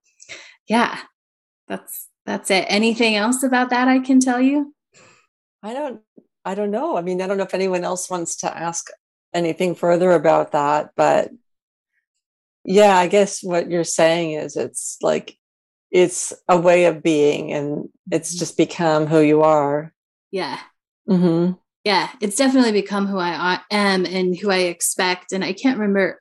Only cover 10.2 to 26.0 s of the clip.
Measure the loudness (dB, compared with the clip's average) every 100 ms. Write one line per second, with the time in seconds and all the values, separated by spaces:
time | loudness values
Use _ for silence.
10.2 | 4 2 2 0 0 0 -2 0 2 2
11.2 | 0 -6 _ _ _ _ _ _ _ _
12.2 | _ _ _ _ 0 6 6 6 4 4
13.2 | 2 -2 -4 -2 -2 -2 -2 2 2 2
14.2 | -2 -6 -6 -6 -8 -8 -12 -6 -2 -2
15.2 | -6 -18 _ _ _ _ _ 2 2 0
16.2 | -10 -6 0 2 4 4 4 0 0 2
17.2 | 2 0 -4 -6 -6 -8 -10 _ -6 -6
18.2 | -6 -8 -4 -2 -2 0 0 0 2 4
19.2 | 4 4 4 4 2 -2 -6 _ _ _
20.2 | _ -8 -8 -10 -14 _ _ _ -2 2
21.2 | 2 2 0 -2 _ _ -2 0 -2 -6
22.2 | -6 0 2 4 4 2 -2 -2 -2 -2
23.2 | -4 -2 -2 -2 -2 0 2 0 -2 -2
24.2 | -2 -2 -2 0 0 -2 -6 -2 -2 -4
25.2 | -6 -6 -6 -2 -2 0 0 0